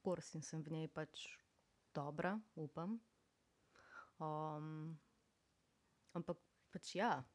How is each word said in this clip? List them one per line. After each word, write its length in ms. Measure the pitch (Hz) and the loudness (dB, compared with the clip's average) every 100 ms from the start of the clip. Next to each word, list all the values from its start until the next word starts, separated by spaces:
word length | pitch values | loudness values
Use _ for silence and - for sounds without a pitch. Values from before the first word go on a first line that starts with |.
course, 340 | 190 165 - 160 | 2 2 0 -6
in 80 | - | -2
sem 180 | 160 | -2
v 140 | 147 160 | 0 0
njej 140 | 160 - | 0 -2
pač 260 | 151 - - - _ _ _ _ _ 151 | -4 -6 -10 -12 _ _ _ _ _ -2
dobra, 380 | 143 151 175 214 - - | 0 2 4 2 -2 -6
upam. 440 | 151 - 180 226 - _ _ _ _ _ _ - - - - - | -4 -2 -2 -2 -6 _ _ _ _ _ _ -20 -16 -16 -14 -4
Am, 480 | 156 151 156 151 156 156 156 160 - _ _ _ _ _ _ _ _ _ - | 0 2 0 0 -4 -4 -4 -6 -12 _ _ _ _ _ _ _ _ _ -6
ampak 280 | 175 170 170 _ _ _ | -2 -2 -4 _ _ _
pač 220 | 190 - 175 | -8 -2 2
ja, 160 | 226 139 - | 4 4 0